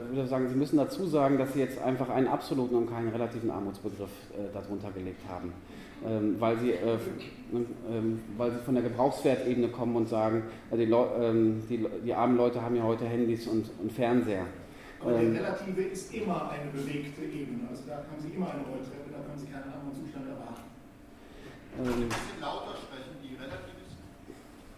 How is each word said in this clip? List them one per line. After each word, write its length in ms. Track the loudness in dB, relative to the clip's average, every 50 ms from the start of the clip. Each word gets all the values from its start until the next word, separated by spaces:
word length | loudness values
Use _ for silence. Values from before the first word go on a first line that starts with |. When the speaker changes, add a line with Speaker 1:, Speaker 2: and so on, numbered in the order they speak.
| -2 -2
Speaker 1:
würde 200 | -2 0 0 2
sagen, 200 | 2 2 2 2
Sie 60 | 2
müssen 220 | 2 4 4 6
dazu 280 | 4 4 4 0 -2 0
sagen, 300 | 2 4 6 6 6 6 6
dass 140 | 4 2 2
Sie 40 | 2
jetzt 220 | 0 0 0 0
einfach 260 | 0 0 2 2 0 2
einen 180 | 4 4 4 4
absoluten 480 | 2 0 0 0 0 2 2 4 4
und 120 | 2 2 2
keinen 200 | 0 -2 -2 0
relativen 420 | 0 0 0 -2 -2 -2 -2 -2
Armutsbegriff, 600 | -2 -2 -4 -4 -6 -6 -6 -6 -6 -6 -8 -8 -10 -12 -14 -12 -8
äh, 180 | -8 -6 -6 -6
darunter 380 | -6 -6 -6 -6 -6 -6 -6
gelegt 300 | -6 -6 -6 -6 -8 -8 -10 -8
haben. 240 | -8 -6 -6 -8 -8 -10 -14 -16 -16 -16 -16 -16 -12 -8 -4
Ähm, 300 | -2 0 2 2 2 2 4
weil 180 | 4 4 4 4
Sie, 120 | 4 2
äh, 260 | 2 2 2 2 2 2 0 -4 -6 -6 -10 -12 -14 -14 -8 -4 -2 -2 -2 -2 -4 -8 -6 -4
ähm, 300 | -2 0 0 0 0 -2 -4 -6 -4
weil 160 | -2 0 0
Sie 60 | 0 -2
von 160 | 0 2 2
der 100 | 4 4
Gebrauchswertebene 840 | 2 4 4 4 4 4 4 4 4 4 4 2 2 4 4 2 2
kommen 280 | 2 0 0 2 2
und 120 | 2 2 4
sagen, 360 | 4 4 4 4 4 2 0 -2 -8 -12 -6 0
äh, 60 | 2
die 80 | 4 6
Leu-, 240 | 6 8 6 6 6 4 2
ähm, 440 | 4 4 6 6 6 6 4 2 0 -2
die 100 | 0 0
Le-, 120 | 0 0 -2 -2 -2
die 100 | 0 2
armen 220 | 4 6 6 8
Leute 260 | 8 6 6 4 2
haben 140 | 0 2 2
ja 80 | 4 4
heute 220 | 4 2 2 0
Handys 420 | 0 2 2 2 2 2 0 0 0
und, 200 | 0 0 0 -2 -4 -4
und 80 | -4 -4
Fernseher. 560 | 0 2 4 4 6 4 4 4 0 0 -2 -4 -8 -12 -16 -16 -18 -18 -18 -18 -12 -4
Speaker 2:
Aber 180 | 0 2 4 6
Speaker 1:
Ähm, 140 | 6 4
Speaker 2:
die 60 | 4 2
relative 440 | 0 -2 -2 -4 -4 -4 -2 -2
ist 320 | -2 -2 -4 -6 -8 -8 -6
immer 340 | -4 -2 -2 -2 -2 -4 -4
eine 200 | -6 -6 -6 -6
bewegte 520 | -6 -6 -6 -4 -4 -6 -6 -8 -8 -8 -8
Ebene. 420 | -8 -6 -6 -6 -6 -6 -8 -8 -8
Also 140 | -10 -10 -10 -10
da 60 | -10
haben 240 | -10 -10 -10 -10 -10
Sie 80 | -8 -6
immer 220 | -4 -4 -4 -4
eine 120 | -4 -6
Rolltreppe, 480 | -6 -6 -8 -8 -8 -10 -12 -12 -12 -12
da 80 | -12 -12
können 200 | -12 -10 -10 -10
Sie 80 | -10
keinen 180 | -10 -10 -12 -10 -12
anderen 200 | -12 -10 -10 -10
Zustand 360 | -10 -10 -10 -10 -10 -10 -10 -10
erwarten. 340 | -10 -10 -10 -12 -12 -14 -14 -16 -18 -18 -20 -20 -20 -20 -20 -20 -20 -20 -20 -18 -18 -16 -16 -16 -16 -16 -16 -10 -6 -4
Speaker 1:
Ähm, 60 | -2 0 0 0 0
Speaker 3:
Ein 40 | -2
bisschen 320 | -2 -4 -6 -6 -8 -8
lauter 360 | -6 -6 -6 -6 -6 -8 -10
sprechen, 400 | -12 -12 -12 -14 -14 -14 -14 -14 -14
die 120 | -14 -12 -12
relative 480 | -12 -10 -10 -10 -12 -12 -14 -16 -16 -16
ist? 120 | -16 -16 -16 -18 -18 -20 -18 -18 -18 -18 -18 -18 -20 -20 -20 -20 -20 -20